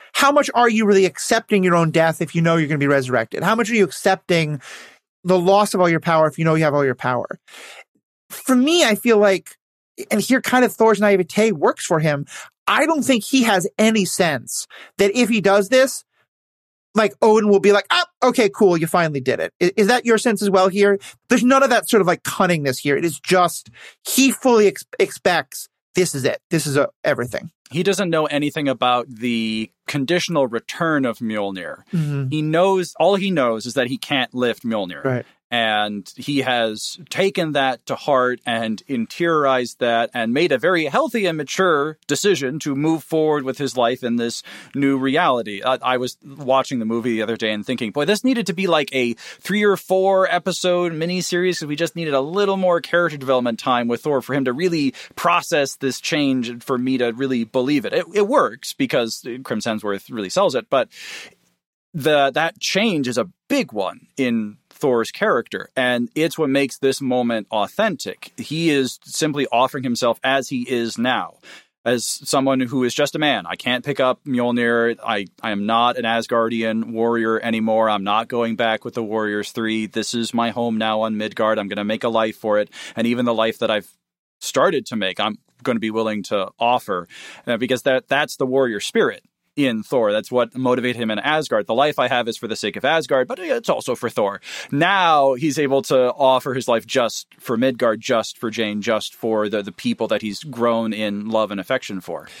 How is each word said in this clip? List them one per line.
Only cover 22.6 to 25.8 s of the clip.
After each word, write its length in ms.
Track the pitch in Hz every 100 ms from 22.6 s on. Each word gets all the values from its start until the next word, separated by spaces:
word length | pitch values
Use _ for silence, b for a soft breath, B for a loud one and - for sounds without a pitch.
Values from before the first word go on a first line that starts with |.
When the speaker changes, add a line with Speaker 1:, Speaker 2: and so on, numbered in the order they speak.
| 139 131
Speaker 1:
here. 180 | 143 139
It 80 |
is 140 | 165 -
just, 500 | - 180 175 - - B B B -
he 240 | - 269
fully 340 | - 254 226 202
ex-, 180 | - - -
expects, 720 | 196 - 190 165 - - - _